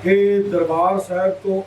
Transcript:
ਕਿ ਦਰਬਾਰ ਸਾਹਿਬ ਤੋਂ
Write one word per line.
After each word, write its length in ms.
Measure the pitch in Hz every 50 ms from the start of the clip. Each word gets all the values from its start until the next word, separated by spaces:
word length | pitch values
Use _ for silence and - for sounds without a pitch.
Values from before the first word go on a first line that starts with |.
| -
ਕਿ 400 | 180 196 202 202 202 202 202 196
ਦਰਬਾਰ 560 | - 175 175 165 156 160 165 175 185 196 196
ਸਾਹਿਬ 340 | 190 - 180 180 185 190 190
ਤੋਂ 300 | - - 196 190 190 190